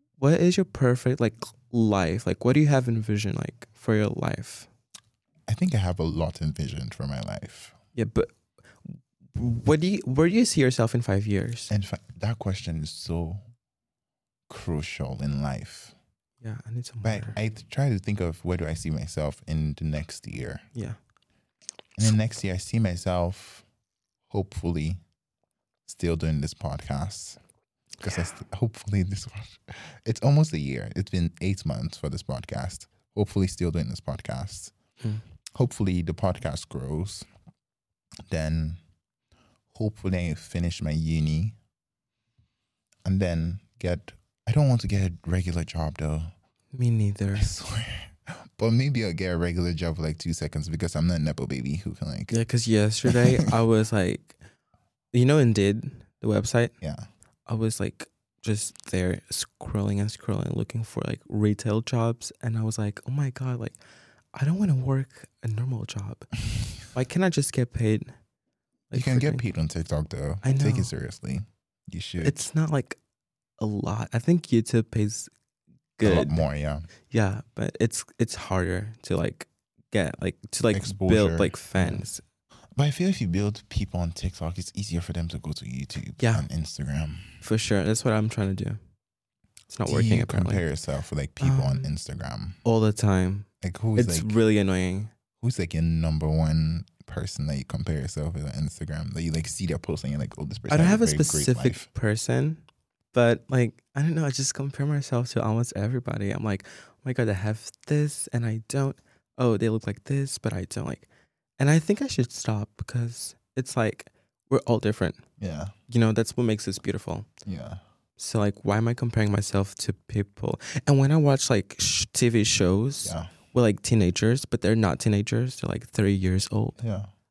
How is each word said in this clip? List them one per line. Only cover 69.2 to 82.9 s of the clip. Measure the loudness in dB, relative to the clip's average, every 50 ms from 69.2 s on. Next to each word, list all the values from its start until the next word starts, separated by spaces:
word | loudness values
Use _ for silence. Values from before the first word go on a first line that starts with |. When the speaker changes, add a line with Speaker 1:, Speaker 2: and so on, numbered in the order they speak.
| 2 2 0
Speaker 1:
freaking | 0
Speaker 2:
paid | -2 -2 -2 -2
on | -2 -2
TikTok | -2 -4 -4 -2 -2 -2 -2 -2
though. | -4 -6 -4 -4 -4 -2 0
Speaker 1:
I | 2 2
Speaker 2:
Take | 4 4 2 2
Speaker 1:
know. | 2
Speaker 2:
it | 0
seriously. | -2 -2 -6 -6 -8 -10 -10 -8 -6 -6 -6 -6 -8 _ _ _ _ _ _ _ -12
You | -10 -10
should. | -8 -6 -4 -2 0
Speaker 1:
It's | 0 0 0 -2 -2 0
not, | 0 0 2
like, | 0 -2 -2 -4 -8 _ _ _ _ _ _ _ _ _ _ _ _ -6
a | -4
lot. | -2 -2 -2 -2 -2 -2 -4 -4 -2 -4
I | -2
think | 2 4 4 4 4
YouTube | 4 4 4 4 4 2 2 2 2
pays | 0 -2 -2 -2 -2 -6 -12 -14 _ _ _ _ _ _ _ _ _ _ _ _ _ 2
good. | 4 6 6
Speaker 2:
A |
lot | 6 4 4
more, | 2 2 2 2 0
yeah. | 0 -2 -2 -2 -4 -6 -12 -16 -20 _ _
Speaker 1:
Yeah, | 0 2 2 2 0 -4 -8 _ _
but | -6 -4 -4 0 2
it's, | 0 2 0 -2 -10 -6 -2 -2
it's | -2 -2 -2
harder | -6 -6 -2 0 0 2 2 0 -2 -4 -6 -10 -10 -6
to, | -2 0 0
like, | 0 -2 -4 -6 -12 _ _ _ _ _ _ _ _ _ 0
get, | 0 0 0 -2 -4 -4
like, | -4 -4 _ -10 -8 -4
to, | 0 2
like, | 2 2
Speaker 2:
Exposure. | 2 0 -4 -4 0 4 6 6
Speaker 1:
build, | 6 6 4 4 4
like, | 2 2 0
Speaker 2:
Yeah. | -4 -8
Speaker 1:
fans. | -4 0 0 0 0 -2 -4 -6 -8 -10 -12 -14 _ _ _ _ _ -20 -20 -20 -6 0
Speaker 2:
But | 0 2
I | 2